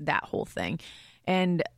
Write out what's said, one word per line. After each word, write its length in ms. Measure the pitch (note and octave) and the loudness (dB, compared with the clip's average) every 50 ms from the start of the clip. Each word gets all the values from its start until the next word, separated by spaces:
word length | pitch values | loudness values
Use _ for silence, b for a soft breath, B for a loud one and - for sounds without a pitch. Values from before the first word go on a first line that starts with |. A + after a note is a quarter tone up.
that 240 | D3 - - - - | -2 0 0 0 0
whole 200 | - - - - | -2 -2 -2 -2
thing. 360 | - - - F2+ F2 A#2 D#3+ B B B B B B B B B | -2 -4 -4 -2 -2 -2 -4 B B B B B B B B B
And 360 | - F#3 F#3 F#3 F3+ F3 D#3+ - - _ | 0 2 4 4 4 4 2 0 -2 _